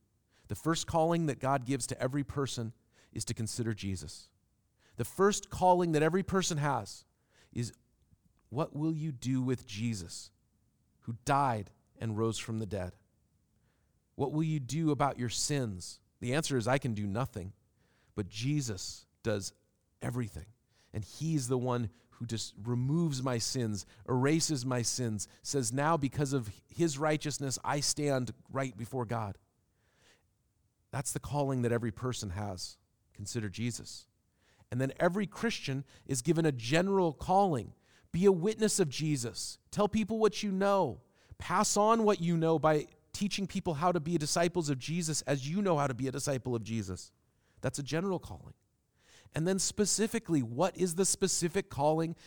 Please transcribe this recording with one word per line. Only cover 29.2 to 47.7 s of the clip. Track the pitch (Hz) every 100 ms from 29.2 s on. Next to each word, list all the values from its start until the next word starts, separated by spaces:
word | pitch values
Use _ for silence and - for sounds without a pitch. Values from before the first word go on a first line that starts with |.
| 104 - _ _ _ _ _ _ _ _ _ _ _ _ _ _ _
That's | - -
the | -
calling | - 143 139 131
that | 120
every | 117 113
person | - 127 120 107
has. | 87 104 90 - - _ _ _ -
Consider | 101 117 107
Jesus. | 92 120 110 55 - - _ _ _ _ _ _
And | 123
then | 135 -
every | 170 185 202
Christian | - 226 - - 135 139 - -
is | 135
given | - 160 165
a |
general | 127 113 160 190 196 170
calling. | 135 - 185 202 135 95 - _ _ _
Be | 165 196
a |
witness | 185 190 220 214 -
of | 160
Jesus. | 120 156 143 117 - - - _
Tell | - 208
people | 220 208 220
what | 214 208
you | 208
know. | 190 202 196 151 92 - _ _ -
Pass | - 180 208 208
on | 214 226
what | 214 185
you | 170 170
know | 160 160
by | 156 151 - _ _
teaching | - 202 - 196
people | 196 180
how | 143 175
to | 175
be | 151 170
disciples | 147 170 175 180 147
of | 135
Jesus | 131 170 160 151
as | - 143 131
you | 185
know | 196 151
how | 143
to | 117
be | 131
a |
disciple | 135 143 135 127
of | 117
Jesus. | 104 113 92 90 - _ _ _ _ _
That's | 135